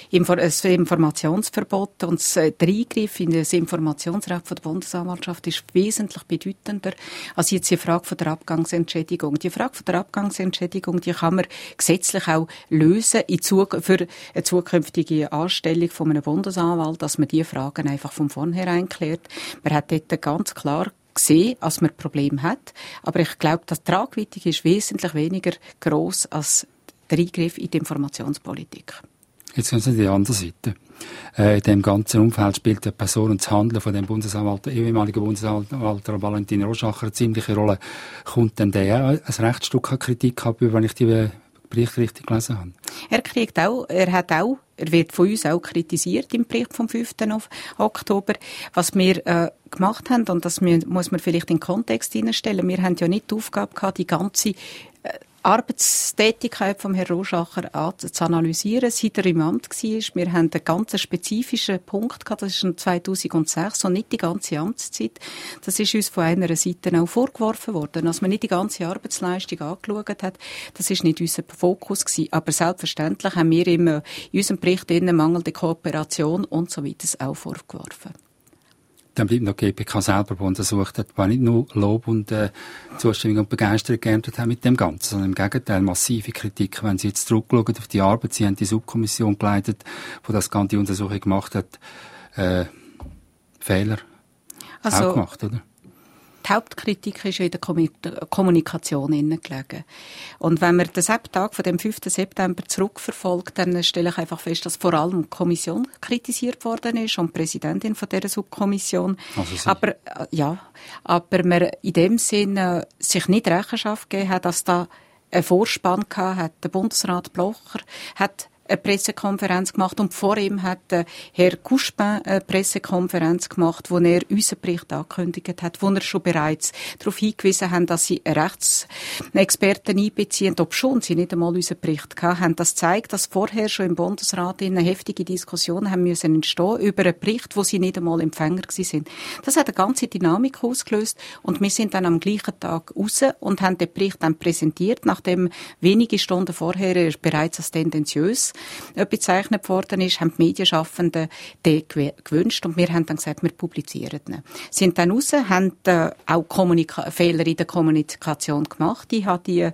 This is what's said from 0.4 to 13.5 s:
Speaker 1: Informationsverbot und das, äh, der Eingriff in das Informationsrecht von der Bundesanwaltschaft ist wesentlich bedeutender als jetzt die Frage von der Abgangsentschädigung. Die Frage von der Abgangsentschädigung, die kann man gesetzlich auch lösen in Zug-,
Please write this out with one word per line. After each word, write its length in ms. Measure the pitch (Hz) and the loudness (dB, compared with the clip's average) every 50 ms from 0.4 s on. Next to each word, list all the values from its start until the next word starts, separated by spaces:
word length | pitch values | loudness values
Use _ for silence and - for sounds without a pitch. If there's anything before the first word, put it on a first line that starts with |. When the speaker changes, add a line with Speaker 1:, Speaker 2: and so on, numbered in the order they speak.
| - 160 - - - | 4 2 2 2 2
Speaker 1:
Informationsverbot 1400 | 190 180 175 170 - 175 160 160 151 - - - 156 170 202 214 - - 214 - - 202 190 202 202 _ - 220 | 4 4 4 4 4 4 4 4 4 2 0 0 0 0 0 -2 -2 -4 -4 -2 0 -2 -2 -2 -4 _ -6 -2
und 160 | 254 320 320 | -2 0 0
das, 160 | - - - | 0 0 2
äh, 160 | 175 160 156 | 4 2 2
der 160 | 151 - 175 | 2 2 2
Eingriff 500 | 175 202 220 240 - - 226 214 208 - - | 2 2 2 0 -2 -2 -2 -2 -2 -2 -2
in 100 | 175 165 | 0 2
das 220 | 165 165 151 - 185 | 2 2 2 2 2
Informationsrecht 920 | 175 160 - 180 160 156 156 147 - - 170 175 208 - 180 180 170 - | 0 0 0 -2 0 0 -2 -2 -4 -4 -4 -4 -4 -4 -4 -4 -6 -6
von 100 | - 175 | -8 -10
der 60 | - | -8
Bundesanwaltschaft 840 | - 156 165 185 - - - 180 175 180 180 170 - 180 170 - - | -6 -6 -6 -6 -6 -6 -6 -6 -6 -6 -8 -8 -8 -10 -10 -8 -6
ist 160 | 170 - - - - | -6 -6 -6 -6 0
wesentlich 520 | - 185 196 214 220 - 214 180 - - - | 2 2 2 2 0 -2 -4 -6 -8 -10 -8
bedeutender 680 | - 170 160 - 190 196 _ - 214 208 190 - 190 - - - - - - - - - | -6 -6 -6 -6 -8 -10 _ -10 -8 -8 -6 -6 -8 -8 -10 -12 -16 -14 -14 -14 -4 -2
als 160 | - 170 - | 0 0 2
jetzt 200 | 196 175 - - | 0 0 0 0
die 60 | 180 | 0
Frage 280 | 165 - 175 170 175 - | 0 2 0 0 0 -2
von 120 | - 170 | -4 -6
der 100 | - 151 | -4 -4
Abgangsentschädigung. 1120 | 156 160 - - - 165 156 165 - 180 175 165 - - 165 160 - 175 165 165 147 147 151 | -4 -4 -4 -6 -4 -2 -2 -2 0 0 -2 -2 -2 -2 -4 -4 -4 -4 -4 -2 -2 -2 -2
Die 100 | - 180 | -2 -4
Frage 260 | - - 240 262 - | -2 -2 -4 -4 -6
von 100 | - - | -8 -4
der 140 | - - 180 | -2 -2 -2
Abgangsentschädigung, 1000 | 202 - - 202 202 202 - - 185 185 - - 180 175 - 190 - 180 170 175 | -2 -4 -4 -4 -4 -2 -2 -2 -2 -2 -2 -2 -4 -4 -4 -4 -4 -2 -2 -2
die 140 | - 175 170 | 0 -2 -2
kann 220 | - 170 165 180 | 0 0 2 2
man 100 | 185 - - - - - - - | 2 0 -2 -6 -16 -16 -12 -6
gesetzlich 500 | - - - 165 190 - - - 190 - | 0 2 4 4 4 2 -2 -2 0 0
auch 220 | 175 160 160 165 - - - - - | 2 2 2 0 -2 -8 -16 -4 0
lösen 520 | 160 156 156 160 190 226 220 - - 220 - | 4 6 6 6 6 6 4 2 2 2 2
in 140 | - 185 - | 0 0 0
Zug-, 360 | - - | 2 2